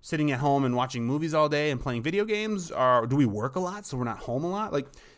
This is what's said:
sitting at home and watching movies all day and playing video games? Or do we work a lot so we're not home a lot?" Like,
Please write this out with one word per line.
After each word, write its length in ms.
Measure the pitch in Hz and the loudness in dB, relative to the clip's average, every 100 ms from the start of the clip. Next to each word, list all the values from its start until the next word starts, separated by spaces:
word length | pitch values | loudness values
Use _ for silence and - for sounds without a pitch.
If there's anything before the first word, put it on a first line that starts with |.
sitting 300 | - 160 151 | -4 0 0
at 80 | 131 | 2
home 260 | 143 139 135 | 2 2 2
and 100 | 123 | 2
watching 300 | 127 127 117 | 0 -2 -2
movies 280 | 147 160 | -2 0
all 140 | 156 151 | 2 2
day 240 | 147 151 | 2 0
and 80 | 131 | -2
playing 240 | 135 120 | -2 -4
video 220 | 127 190 214 | -2 -2 0
games? 460 | 208 220 208 165 | -2 -2 -4 -4
Or 360 | - 127 123 117 | 2 6 6 4
do 80 | 135 | 2
we 100 | 131 | 2
work 300 | 104 120 180 | 2 -4 -2
a 40 | |
lot 260 | 180 202 202 | -4 -6 -8
so 120 | 131 | -6
we're 60 | |
not 160 | 120 107 | -4 -6
home 240 | - 123 | -6 -4
a 60 | 165 | -2
lot?" 240 | 196 214 | -4 -2
Like, 140 | - - - - | -4 -4 -14 -20